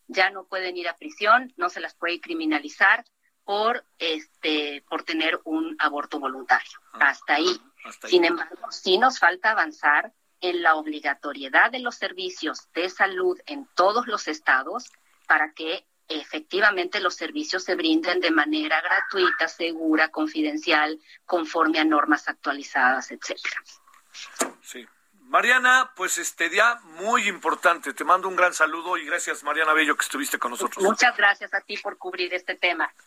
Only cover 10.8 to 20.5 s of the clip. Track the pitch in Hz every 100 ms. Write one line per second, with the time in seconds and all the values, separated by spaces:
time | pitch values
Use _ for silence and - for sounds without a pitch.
10.8 | 156 151 143 139 147 143 135 151 214 254
11.8 | 247 - 190 185 185 - 156 127 - -
12.8 | 180 - 196 185 185 180 - - - -
13.8 | 185 220 247 208 - 156 - 131 135 226
14.8 | - _ _ _ - 156 156 - 160 180
15.8 | - _ - 156 - 156 156 190 208 190
16.8 | 180 208 185 - - 151 151 185 185 175
17.8 | 160 160 175 180 175 160 151 151 151 160
18.8 | 175 190 202 202 180 - 160 - 170 160
19.8 | 160 156 156 - 156 156 151